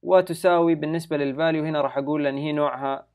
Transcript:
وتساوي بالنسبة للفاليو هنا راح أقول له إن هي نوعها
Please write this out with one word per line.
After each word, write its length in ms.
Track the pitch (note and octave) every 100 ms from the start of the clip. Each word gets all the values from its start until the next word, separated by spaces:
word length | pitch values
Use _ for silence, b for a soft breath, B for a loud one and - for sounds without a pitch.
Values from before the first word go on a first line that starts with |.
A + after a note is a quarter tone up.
وتساوي 720 | - F#3 F#3 E3 F3+ F3 E3+ D#3+
بالنسبة 420 | D3+ E3 E3 D3+
للفاليو 460 | C#3 C3+ E3 D#3+
هنا 180 | D#3 D3+
راح 160 | C#3 C#3
أقول 260 | C#3 D3+
له 60 | C#3+
إن 80 | C#3
هي 140 | D3+
نوعها 540 | D3+ D3 B2+ C#3 C3+ -